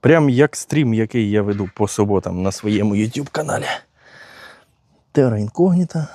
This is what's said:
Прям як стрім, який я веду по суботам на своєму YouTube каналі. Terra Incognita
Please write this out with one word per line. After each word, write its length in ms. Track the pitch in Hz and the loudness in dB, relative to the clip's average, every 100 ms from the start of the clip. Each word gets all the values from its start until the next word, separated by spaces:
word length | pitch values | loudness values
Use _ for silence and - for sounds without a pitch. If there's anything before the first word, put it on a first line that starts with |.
Прям 280 | 123 160 147 | 6 6 4
як 280 | 123 147 - | 4 2 0
стрім, 380 | - 127 135 | -6 -2 0
який 360 | 110 110 123 104 | 0 0 -2 0
я 120 | 104 | 0
веду 280 | 101 104 95 | -2 -4 -6
по 140 | - 107 | -4 -4
суботам 540 | - 104 101 92 90 | 0 0 0 -2 -4
на 100 | 92 | -4
своєму 420 | - 107 104 104 | -4 -2 0 0
YouTube 340 | 101 110 135 143 | 0 -2 -4 -8
каналі. 340 | 147 151 143 143 - _ _ _ - - - - - _ _ _ _ _ | -8 -6 -6 -6 -10 _ _ _ -20 -20 -20 -20 -20 _ _ _ _ _
Terra 360 | - 131 107 107 | 0 2 0 -4
Incognita 560 | - 180 175 175 165 151 | 0 2 2 0 -4 -8